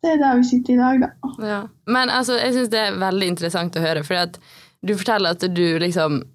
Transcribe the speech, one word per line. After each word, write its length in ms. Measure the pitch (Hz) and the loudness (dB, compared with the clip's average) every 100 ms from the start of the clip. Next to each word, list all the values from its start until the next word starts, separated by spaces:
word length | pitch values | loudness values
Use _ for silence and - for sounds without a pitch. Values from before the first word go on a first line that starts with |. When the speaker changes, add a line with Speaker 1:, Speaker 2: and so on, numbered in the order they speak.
Speaker 1:
det 100 | 330 | 2
er 40 | 320 | 2
der 200 | 269 247 | 4 4
vi 60 | |
sitter 300 | 247 247 247 | 4 2 2
i 40 | 247 | 2
dag, 240 | 247 262 | 4 2
da. 280 | 254 - 269 247 214 | 0 -2 -10 -8 -6
Speaker 2:
Ja. 160 | 208 220 _ - | -6 -8 _ -4
Men 220 | 240 247 | -2 0
altså, 280 | 254 240 247 | 0 0 0
jeg 140 | 240 | 0
synes 160 | 254 247 | 0 0
det 100 | 220 | 0
er 200 | 214 196 | -2 -2
veldig 280 | 190 190 190 | -2 0 -2
interessant 480 | 175 170 175 170 170 | -2 -4 -2 -4 -2
å 80 | |
høre, 200 | 165 160 147 | -2 -2 -2
fordi 160 | 185 | -2
at 180 | 175 - - - - _ 185 | -2 -6 -20 -20 -20 _ -4
du 80 | 202 | -2
forteller 380 | 190 214 185 175 | 0 0 0 0
at 100 | 185 | -2
du 100 | 175 175 160 | 0 0 2
liksom 420 | 175 180 156 143 - | 0 0 0 0 -4